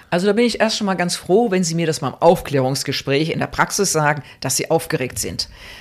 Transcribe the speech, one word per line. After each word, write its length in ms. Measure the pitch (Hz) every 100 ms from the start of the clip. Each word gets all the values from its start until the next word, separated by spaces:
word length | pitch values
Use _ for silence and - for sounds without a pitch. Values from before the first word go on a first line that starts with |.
| -
Also 180 | 175 202
da 60 |
bin 140 | 208 240
ich 140 | -
erst 180 | 220 220
schon 80 | 202
mal 80 |
ganz 220 | 180 175 -
froh, 340 | - 196 240
wenn 140 | 185
Sie 100 | 165
mir 120 | 165 160
das 140 | 156
mal 80 | 135
im 60 |
Aufklärungsgespräch 1160 | - 165 175 - 143 131 139 - 135 - 139 160
in 80 | -
der 100 | -
Praxis 440 | - - - 190
sagen, 300 | 156 147 151 - -
dass 160 | 135 -
Sie 140 | -
aufgeregt 480 | 160 - 151 127 -
sind. 300 | 90 - - - - -